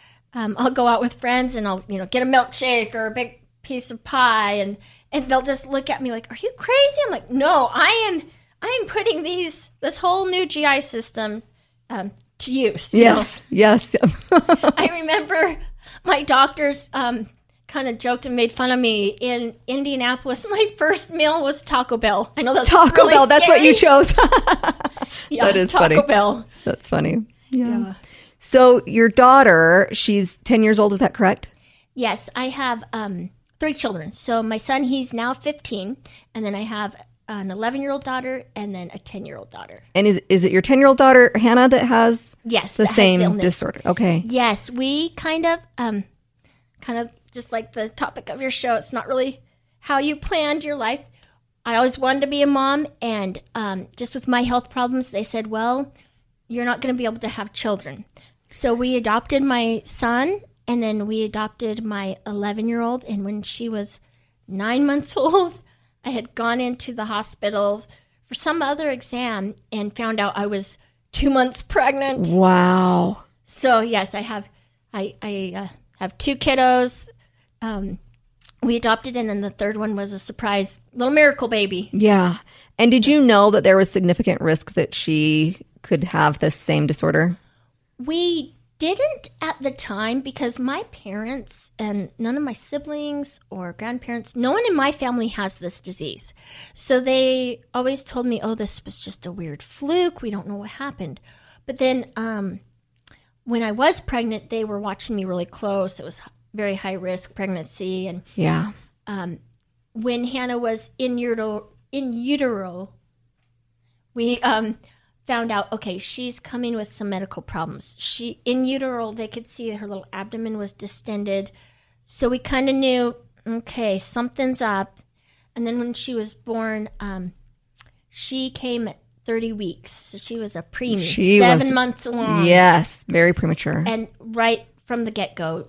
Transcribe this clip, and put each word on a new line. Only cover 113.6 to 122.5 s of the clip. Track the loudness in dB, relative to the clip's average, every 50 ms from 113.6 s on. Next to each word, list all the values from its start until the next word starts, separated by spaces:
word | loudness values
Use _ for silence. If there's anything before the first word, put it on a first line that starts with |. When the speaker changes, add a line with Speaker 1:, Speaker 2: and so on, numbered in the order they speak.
| _ _ _ _ _ _ _ _ _ _ _
Speaker 1:
we, | -4 -2 -2 -2 0
um, | 0 0 0 0 -2 -4 -6 -10 _ _ _ _ _ _ _ _ _
found | -6 -4 -4 -4 -4
out, | -4 -4 -4 -6
okay, | -8 -8 -8 -10 -10 -10
she's | -10 -12 -12 -10 -10 -10 -10 -12
coming | -14 -12 -10 -8 -6 -6 -6
with | -8 -8 -10
some | -12 -10 -8 -8
medical | -6 -8 -8 -10 -12 -16
problems. | -14 -10 -10 -8 -8 -8 -10 -12 -16 -16 -14 -10
She, | -8 -8 -6 -8 -8 -10 -12 -6 _
in | -2 -2 0 -2
utero, | -2 -2 -4 -4 -6 -6 -6 -8 -8
they | -10 -10 -12 -12
could | -12 -14 -14
see | -14 -14 -12 -10 -10
her | -10 -10 -12
little | -12 -12 -14 -14 _
abdomen | -14 -14 -12 -12 -10 -10 -8 -8 -8
was | -8 -10 -10
distended. | -12 -10 -10 -8 -8 -8 -8 -10 -8 -8 -6 -4 -4 -4 -6 -8 -14 _ _ _ _ _ _ _ _ _ _
So | -14 -6 -4 -2 -2
we | -2 -4
kinda | -4 -4